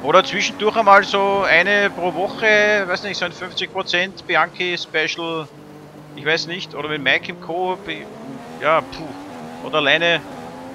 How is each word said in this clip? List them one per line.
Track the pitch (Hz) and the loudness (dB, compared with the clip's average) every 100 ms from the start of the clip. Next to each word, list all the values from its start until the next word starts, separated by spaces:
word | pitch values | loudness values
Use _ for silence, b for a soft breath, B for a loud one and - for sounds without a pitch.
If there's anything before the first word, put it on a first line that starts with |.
Oder | 135 170 | 6 4
zwischendurch | 180 185 - - 208 214 | 4 -2 -4 0 0 2
einmal | 202 196 190 | 8 8 8
so | 202 196 196 | 2 2 2
eine | 180 160 185 208 202 | 4 4 6 4 2
pro | 170 175 | 0 -4
Woche, | 160 202 220 220 214 208 208 190 | -2 -4 0 2 4 4 2 0
weiß | 185 | -2
nicht, | 202 185 | -4 -4
so | 175 | -6
ein | |
fünfzig | 156 175 - 185 | -6 -10 -6 -6
Prozent | 185 185 175 190 180 143 | -4 -2 0 -2 -6 0
Bianchi-Special, | 165 170 - 180 175 - 160 156 170 165 165 151 - - - - - - - | 2 2 0 -4 -4 -4 -2 -2 -2 -4 -4 -6 -14 -20 -20 -20 -20 -18 -8
ich | |
weiß | 139 160 156 | -2 -2 -2
nicht, | 175 185 131 | -8 -8 -8
oder | 147 | -6
mit | 151 | -2
Mike | 135 156 175 | 0 0 -2
im | 175 | -14
Co-, | 175 170 185 185 | -8 -4 -2 -4
Bi-, | - 156 - - - - - - | -8 -12 -12 -14 -14 -14 -14 -4
ja, | 139 160 | 2 2
puh, | 135 - 156 - - - - - - | 0 -10 -12 -12 -14 -14 -14 -12 -4
oder | 156 | 0
alleine | 143 151 170 165 - - - - - | 4 4 4 2 -2 -14 -14 -14 -14